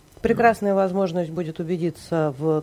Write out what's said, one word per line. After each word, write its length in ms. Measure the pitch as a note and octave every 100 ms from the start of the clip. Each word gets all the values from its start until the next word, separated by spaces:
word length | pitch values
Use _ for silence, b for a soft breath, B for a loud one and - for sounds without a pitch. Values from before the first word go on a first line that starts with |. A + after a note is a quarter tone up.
| - -
Прекрасная 520 | A3 A#3 A#3 G#3+ G3+
возможность 560 | G3 F#3+ F#3+ F#3+ F3 E3
будет 300 | E3 D#3+ D#3+
убедиться 760 | E3 F3+ E3+ - - E3 D#3 C3+
в 240 | D#3 D#3